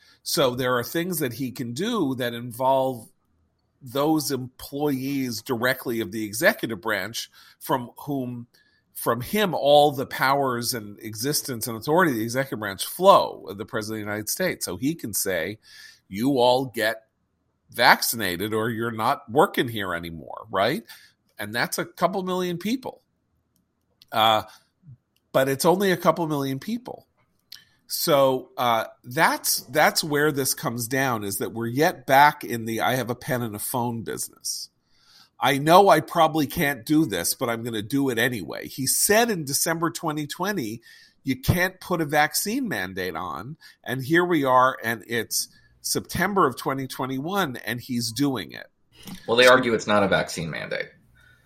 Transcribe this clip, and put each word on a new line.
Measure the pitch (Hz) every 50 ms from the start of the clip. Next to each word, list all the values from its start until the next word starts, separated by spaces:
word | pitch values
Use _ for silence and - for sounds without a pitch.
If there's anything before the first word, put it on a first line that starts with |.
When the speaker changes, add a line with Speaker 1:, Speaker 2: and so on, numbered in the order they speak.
| _ _ _ _ -
Speaker 1:
So | - - 170 147 127 123
there | 123 131 127 127
are | 120 117
things | - - 165 170 185 180 151
that | 156 123 113
he | 107 135 123 110
can | - 131 117 120
do | 131 190 233 247 220 165 131 131
that | 120 127 120 117
involve | 117 120 123 110 117 131 131 135 135 131 131 131 117 110 - _ _ _ _ _ _ _ _ _ _ _ _ _ _
those | - 127 107 139 143 156 160 156 139 - 139
employees | 123 127 123 _ - - - 143 143 147 151 139 127 131 135 143 139 131 123 113 107
directly | - - 127 113 117 127 135 135 - 139 117 113
of | 110 98
the | 98 110 110
executive | 104 101 117 160 175 - - - - 113 92
branch | 90 110 107 98 92 107 120 - - - _ - - - _ _
from | - - 156 131 120 113 - - -
whom | - 143 139 127 123 123 120 120 - _ _ _ _ _ _ _ _ -
from | - - 139 117 120
him, | 123 - - 214 214 185 147
all | - 131 143 147 147 147 151 139
the | 131 127
powers | - - - 147 131 139 143 139 131 123 120 120 117 123
and | 117 104 104 101 -
existence | - 110 107 107 113 143 147 - - - 131 113 - 120
and | 113
authority | 110 104 147 151 175 190 160
of | 131
the | 110 110
executive | 117 117 131 139 - 135 107
branch | 107 101 95 92 -
flow | - - - 180 196 185 127 78 53 50 50 - -
of | 98 98
the | 107
president | - - 110 107 107 110 110
of | 104
the | 104
United | 104 104 104 -
States. | - - 185 175 - - -
So | - 90
he | 90 113 143 165
can | 165 - 120 95
say, | - - 98 92 85 80 92 107 - _ - - - - - - _ _ -
"You | 95 101 117 139 143 127
all | 120 123 123 131 139
get | 127 107 113 107 110 113 - - _ _ _ _ _ _ _ _ _ _ _ _ _
vaccinated | 110 110 120 139 196 233 - - - 117 104 92 87 85 98 107 107
or | 110 110 117
you're | 117 107 117 117
not | 117 110 110 123 143 - - -
working | 107 147 170 - - - 160 123
here | 110 107 98 92 87
anymore," | 85 85 85 82 78 65 - - - - 110
right? | 110 95 98 117 147 233 - - - - - - _ _ _ _ _ -
And | 107 104 107
that's | 120 135 180 - -
a | 165
couple | - - - 185 170 190 196 180
million | 185 180 185 185 175 175 170
people. | - 208 247 254 - - - - _ _ _ _ _ _ _ _ _ _ _ _ _ _ _ _ _ _ _ _ - -
Uh, | - 113 110 113 110 107 101 - - - _ _ _ _ _ 156 127 - _ _ _ _ _ _
but | - - 135 135
it's | 135 135 -
only | 175 175 190 202 190 180
a |
couple | 170 - 180 156 170 170
million | 156 151 143 139 135 135 135
people. | - 214 226 240 - - - - - _ _ _ _ _ _ _ _ - - - _ _ _ _ _ -
So, | - - - 175 151 139 139 135 131 131 - - -
uh, | - 127 120 113 113 110 - - _ -
that's, | 127 123 156 170 202 285 302 - - - - - -
that's | 127 151 156 196 196 - -
where | 160 147 143 147 156 143
this | 135 131 131 -
comes | - - 139 117 123 117 107
down, | 131 135 135 135 120 110 104
is | 101 95 -
that | 120 95 -
we're | 113 117 117
yet | 117 135 156 180 - - -
back | - 139 135 147 151 147 - -
in | - 120 117 110
the | 113 113 107
"I | 82 104 120
have | 131 120 113
a | 120
pen | 120 - - 135 123 120
and | 113 104
a | 104
phone" | - - - 127 120 123 120 117 95
business. | 76 62 64 - - _ _ - - - - - - _ _ _ _ _ _ _ _ - - - _ _ -
"I | 113 127 143 135
know | 143 156 170 185 202 196
I | 165 156
probably | - - - 175 160 156 147 160 147
can't | 131 - - 160 143 143 - -
do | - 151 156 160
this, | 127 95 87 85 - -
but | - 131 117
I'm | 117 117 113
gonna | 123 113 107 104
do | 110 139 139 139 135
it | 120 110
anyway." | 117 131 123 107 82 65 57 50 50
He | - - - 131
said | 165 - - - - 202 220 240 240
in | 214 170 151
December | 131 139 - - 175 165 165 170 160
twenty | 165 - - 160 147 156 151
twenty, | 147 - - 175 202 214 190 123 104 110 117 _ - - - - _ _ _ -
"You | 139 131 127
can't | - - 151 180 175 185 185 -
put | - - 180 165
a | 160
vaccine | 147 151 147 151 151 - - - 202 220 285 269
mandate | 208 139 104 92 92 92 95 92 92 82
on." | 82 92 87 71 71 95 131 160 - - - - _ -
And | - 123 131 127
here | 117 165 170 180
we | 175 180 156 139
are, | 131 127 127 127 131 127 - -
and | 113 117 110 -
it's | - 117 117 107 - - - - - _ _ _ _ _ _
September | - - - 139 - - - - 175 190 208 196 170
of | 139 120
twenty | - - 156 135 135 135 127
twenty-one, | - - 135 127 135 131 139 170 202 202 185 143 123 -
and | - 107 113 120
he's | - - 127 120 117 113
doing | 113 110 143 143 131 110 85 65
it. | 60 53 - - _ _ _ _ _ - - - - - - -
Speaker 2:
Well, | 117
they | 120 127
argue | 127 131 127 123 120 113
it's | 98 -
not | 110 104 104 101
a | 92
vaccine | 92 78 - - - 92 82 80
mandate. | 69 58 52 - - - - - - _ _ _ _ _ _ _ _ _ _